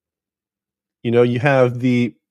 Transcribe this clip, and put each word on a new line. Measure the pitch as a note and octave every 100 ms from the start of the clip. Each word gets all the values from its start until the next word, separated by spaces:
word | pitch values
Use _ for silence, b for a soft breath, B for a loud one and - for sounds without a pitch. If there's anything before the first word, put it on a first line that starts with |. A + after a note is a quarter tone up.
| _ _ _ _ _ _ _ _ _ _
You | A#2+
know, | A#2
you | B2 A#2+
have | C#3+ C3+ B2 A#2+
the, | B2+ B2 A#2+ - _